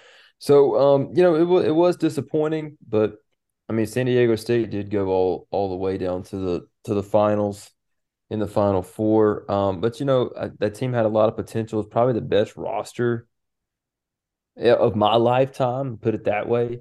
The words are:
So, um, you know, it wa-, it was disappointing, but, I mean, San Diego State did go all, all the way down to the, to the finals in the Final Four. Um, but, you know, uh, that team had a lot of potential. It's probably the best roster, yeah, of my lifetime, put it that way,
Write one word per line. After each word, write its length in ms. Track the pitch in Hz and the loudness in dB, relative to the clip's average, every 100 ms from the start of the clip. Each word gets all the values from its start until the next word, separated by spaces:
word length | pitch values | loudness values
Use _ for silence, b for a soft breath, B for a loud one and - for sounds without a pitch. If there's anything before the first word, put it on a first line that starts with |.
| b b b _ | b b b _
So, 380 | - 143 139 110 | 4 6 6 4
um, 340 | 139 139 131 | 4 2 2
you 80 | 127 | 2
know, 140 | 180 156 | 2 4
it 80 | |
wa-, 180 | 175 180 | 2 2
it 120 | - | 2
was 220 | 156 175 175 | 2 2 2
disappointing, 800 | 160 156 120 156 151 160 151 147 - | -2 -4 -4 -4 -2 -4 -8 -16 -4
but, 280 | 107 107 - _ _ _ _ - | 0 0 -2 _ _ _ _ -6
I 20 | |
mean, 140 | 113 110 | -4 -2
San 180 | 127 | -2
Diego 320 | 127 123 123 107 | 0 2 2 2
State 320 | - 120 104 | 0 -2 -2
did 220 | 101 101 | -6 -4
go 180 | 101 95 | -4 0
all, 400 | 92 92 87 - | 0 0 -2 -6
all 200 | 90 98 | -6 -4
the 60 | 92 | -4
way 200 | 95 95 | -4 -4
down 280 | 92 90 | -4 -6
to 120 | 95 98 | -8 -8
the, 320 | 92 85 - _ | -4 -6 -8 _
to 80 | - | -6
the 100 | 101 | -4
finals 680 | 98 107 104 104 104 101 - _ _ _ _ _ - | 0 2 2 2 -2 -6 -16 _ _ _ _ _ -10
in 100 | 107 | -6
the 80 | 101 | -4
Final 360 | 110 101 95 | 0 2 0
Four. 680 | 90 - 107 110 107 - - | -2 -4 2 4 4 0 -4
Um, 300 | 101 98 92 | -2 -2 -2
but, 180 | 117 - | -4 -4
you 80 | 139 | -2
know, 220 | 131 123 | 0 0
uh, 220 | - - - | -6 -10 -4
that 160 | 104 104 | -6 -4
team 160 | 127 | -4
had 120 | 120 | -2
a 40 | 110 | 0
lot 200 | 107 110 | 2 2
of 60 | |
potential. 460 | 113 95 113 110 110 | 0 -8 -6 -4 -4
It's 80 | 98 | -4
probably 260 | 113 127 | 0 0
the 60 | 113 | 0
best 360 | - 101 107 - | 0 0 0 -4
roster, 720 | 85 107 - - 120 117 - _ _ _ _ _ _ _ _ _ _ _ _ - | -8 -6 -8 -4 -4 -4 -8 _ _ _ _ _ _ _ _ _ _ _ _ -2
yeah, 180 | 117 | 2
of 200 | 120 120 | 4 2
my 220 | 104 104 117 | 2 2 4
lifetime, 800 | 117 123 135 - 127 127 139 110 | 2 2 0 -2 -4 -2 -6 -6
put 180 | 113 | -4
it 100 | 107 | -2
that 240 | 95 104 - | -2 -4 -2
way, 300 | 117 120 120 | -2 -2 -6